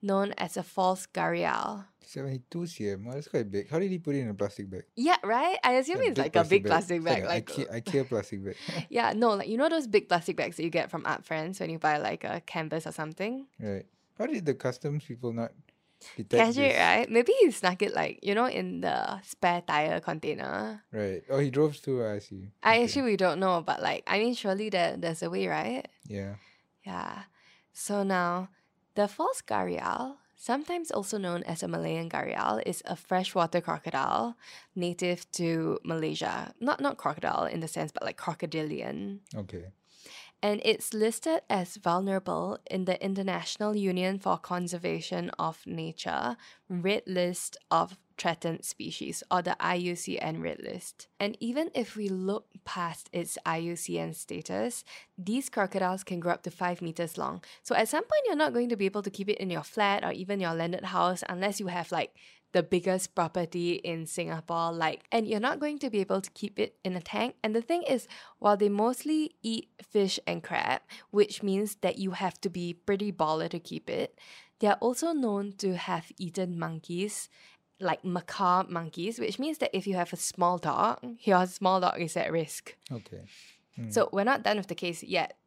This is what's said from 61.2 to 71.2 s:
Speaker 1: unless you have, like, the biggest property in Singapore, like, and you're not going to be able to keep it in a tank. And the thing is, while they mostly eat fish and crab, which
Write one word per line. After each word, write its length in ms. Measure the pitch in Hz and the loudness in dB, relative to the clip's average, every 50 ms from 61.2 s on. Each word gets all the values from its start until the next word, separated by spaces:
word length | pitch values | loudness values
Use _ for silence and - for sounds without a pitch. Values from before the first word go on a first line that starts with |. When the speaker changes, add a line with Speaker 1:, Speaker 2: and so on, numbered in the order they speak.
| - | -4
Speaker 1:
unless 320 | - 185 175 185 208 202 - | -6 -4 -2 -2 -2 -2 -2
you 100 | 214 190 | -4 -4
have, 220 | 175 175 170 - | -4 -4 -4 -2
like, 240 | - 165 127 - _ _ - - - _ _ _ _ | 0 -2 -2 -2 _ _ -20 -20 -20 _ _ _ _
the 100 | 180 170 | 2 2
biggest 540 | 175 - 185 175 190 185 190 185 - _ | 4 2 2 4 2 2 2 0 -2 _
property 560 | - 175 160 - 185 175 165 - 180 175 175 175 - - | 0 0 0 2 -2 -2 -2 -2 -2 0 0 0 0 -2
in 240 | 175 170 165 160 | -4 -6 -4 -6
Singapore, 640 | 160 - - 170 165 165 160 160 - 170 165 165 165 | -6 -4 -4 -4 -4 -4 -8 -6 -4 -2 0 0 0
like, 320 | 170 165 165 160 156 - - _ | 0 2 0 0 0 -2 -8 _
and 160 | - 233 220 | 0 0 2
you're 140 | 208 220 208 | 2 0 0
not 180 | 208 262 294 302 | 2 0 0 0
going 180 | 285 302 302 285 | -2 -2 -2 -2
to 100 | - 262 | -4 -2
be 80 | 208 208 | 0 0
able 220 | 190 190 190 196 | 2 2 0 0
to 100 | 190 - | 0 -4
keep 260 | _ - - 202 202 - | _ -8 -8 -8 -2 -2
it 160 | 208 226 - _ _ | -2 -2 -4 _ _
in 100 | 190 180 | -4 -4
a 60 | 180 | -4
tank. 340 | 165 - - 208 220 240 - _ - | -6 -4 -2 0 0 -2 -2 _ -2
And 100 | 220 214 | 0 0
the 80 | 233 | 0
thing 220 | 226 - - 247 - | 2 2 0 0 2
is, 240 | - 277 233 - - - - - - - _ | 2 0 0 0 -4 -18 -20 -20 -20 -20 _
while 180 | - 208 208 | 4 6 6
they 120 | 196 208 208 | 6 6 4
mostly 640 | 202 202 214 233 254 - - 294 311 311 311 - - _ _ | 4 4 4 2 2 0 -2 0 2 2 0 0 -4 _ _
eat 280 | 226 226 220 - _ _ _ - | -4 -4 -4 -4 _ _ _ -20
fish 380 | - - 208 196 190 185 - - | 0 2 4 4 4 2 -2 -2
and 160 | - 175 170 | -4 -4 -4
crab, 420 | 160 - 175 - - - 127 - _ _ - - - _ | -4 -4 -2 0 2 2 0 -2 _ _ -20 -20 -18 _
which 320 | - 202 | 4 4